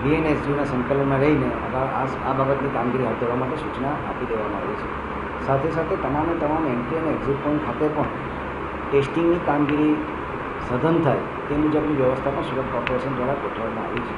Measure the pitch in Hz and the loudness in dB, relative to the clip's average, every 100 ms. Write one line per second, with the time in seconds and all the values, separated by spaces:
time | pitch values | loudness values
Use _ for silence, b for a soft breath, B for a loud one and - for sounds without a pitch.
0 | 127 160 156 143 135 143 135 127 123 139 | 4 4 4 2 2 0 0 0 2 2
1 | 139 135 147 147 123 - 113 127 135 117 | 4 4 6 6 2 -2 -2 -2 0 0
2 | 135 135 127 131 135 143 143 117 123 131 | -2 -2 0 2 2 2 0 0 0 2
3 | 120 110 117 127 127 - - - 135 151 | 0 0 0 0 0 -2 -4 -2 -2 -2
4 | - 123 123 113 104 101 95 104 - - | -4 -4 -2 -2 -2 -4 -4 -4 -6 -6
5 | - - - - 127 135 160 151 156 190 | -6 -6 -6 -4 0 0 0 -2 -2 -2
6 | 131 147 165 165 147 160 151 120 120 160 | -2 -2 0 0 0 0 0 -2 -2 -2
7 | 160 113 117 139 147 151 - - 151 151 | -2 -2 -2 -2 0 -2 -2 -2 0 0
8 | 123 - - - - - - - - 139 | -2 -4 -8 -8 -8 -8 -8 -8 0 0
9 | 135 165 170 175 170 143 143 147 151 151 | 2 2 4 2 2 2 2 4 4 2
10 | - - - - - - - 123 156 165 | -2 -6 -6 -6 -6 -6 -2 0 4 4
11 | 139 - 101 - - 147 151 151 151 143 | 4 2 -2 -6 -2 2 4 2 2 4
12 | 127 131 139 139 139 127 127 123 120 127 | 4 2 0 -2 -2 -2 -2 -2 0 -2
13 | 135 127 123 143 104 - 113 110 98 110 | -2 -2 -2 -2 -2 -4 -4 -4 -4 -4
14 | 120 | -4